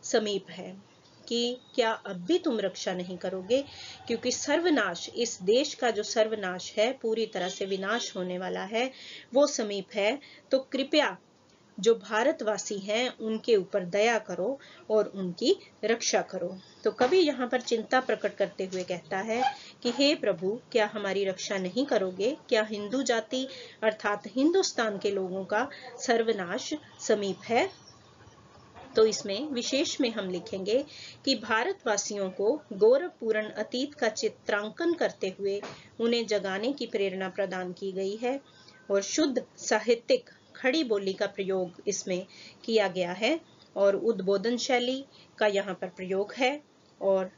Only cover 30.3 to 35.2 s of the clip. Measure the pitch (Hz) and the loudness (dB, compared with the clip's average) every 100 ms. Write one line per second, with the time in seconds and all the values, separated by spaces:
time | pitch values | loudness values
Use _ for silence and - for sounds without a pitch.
30.3 | 180 175 196 190 233 294 - - - - | -6 -6 -8 0 0 0 -12 -18 -8 -2
31.3 | 269 226 220 254 392 - 202 - 208 196 | -2 2 0 0 -2 -2 -2 -2 -4 -4
32.3 | 185 202 294 - 196 214 269 349 - 226 | 0 0 0 -4 4 6 6 2 -6 -2
33.3 | 214 214 214 214 247 285 - 226 - 220 | 0 -2 -6 -4 -2 -4 -2 -2 0 -4
34.3 | - - 208 214 - 339 330 214 - | -4 -2 -2 -2 -2 0 2 0 0